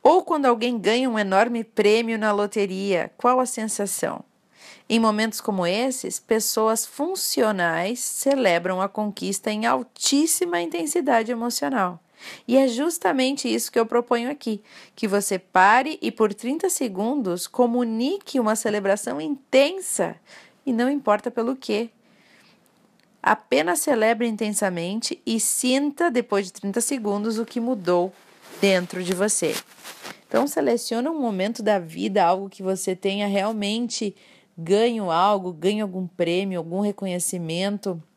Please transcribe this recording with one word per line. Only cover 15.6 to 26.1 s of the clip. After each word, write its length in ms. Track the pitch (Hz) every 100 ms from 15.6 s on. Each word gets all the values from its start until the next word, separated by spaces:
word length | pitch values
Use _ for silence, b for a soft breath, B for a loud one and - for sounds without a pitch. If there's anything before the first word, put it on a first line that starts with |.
| 190 233 269 311
e 100 | 226
por 220 | - 214
trinta 340 | 208 233 302 381
segundos 760 | - 247 185 220 294 202 175 -
comunique 920 | - 240 240 240 220 254 392 - 269
uma 160 | 220
celebração 680 | 220 226 208 196 208 - 269
intensa, 960 | 311 269 _ 262 277 381 370 - 170 170 B B B B -
e 60 |
não 180 | 226 247
importa 400 | 285 240 208 240
pelo 260 | 233 226 262
quê. 340 | - 208 233 _ b b b b b b b _ _ _ _ _
Apenas 560 | - - - 262 320 339
celebre 480 | - 247 214 226 240
intensamente 960 | 214 214 202 202 175 170 214 - -
e 140 | - 226
sinta, 680 | - - 254 262 294 285 349